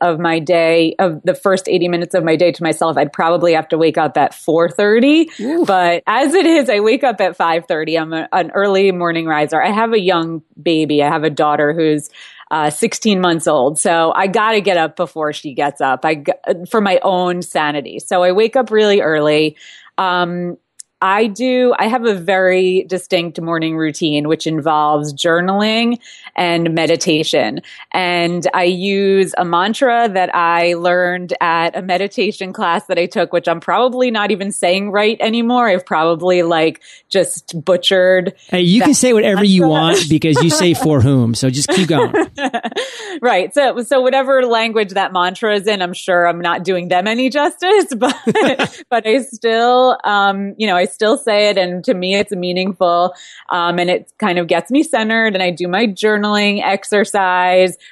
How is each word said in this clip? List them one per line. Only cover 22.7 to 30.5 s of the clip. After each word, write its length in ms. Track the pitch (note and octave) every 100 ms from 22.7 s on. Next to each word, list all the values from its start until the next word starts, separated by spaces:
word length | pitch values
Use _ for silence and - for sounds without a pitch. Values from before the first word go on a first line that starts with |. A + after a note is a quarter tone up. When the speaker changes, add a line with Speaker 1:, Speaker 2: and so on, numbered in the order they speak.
| F#3
Speaker 1:
distinct 540 | D#3+ F3+ - F3+ E3+ F3
morning 380 | E3 E3 D#3+ D#3+
routine, 500 | D#3 D#3 E3 D3 D3
which 200 | D3+ D#3+
involves 640 | D#3 D#3 D3+ D3+ D3+ D3+
journaling 840 | C#3+ E3+ E3+ F3+ G3 G#3+ A3 A#3 A#3+ - - -
and 400 | - F3 E3+ E3
meditation. 840 | D#3+ D#3+ E3 F3+ D#3 D3+ D3+ A2 - - - -
And 560 | F#3 F3+ F3 E3+ F3 F3
I 100 | F#3
use 680 | F3+ F3+ G3 G3 G3 G3 F#3+ -
a 80 |
mantra 640 | F3 E3+ G3+ A3 B3+ A#3 A#3
that 260 | F#3 F3+
I 400 | F3 E3+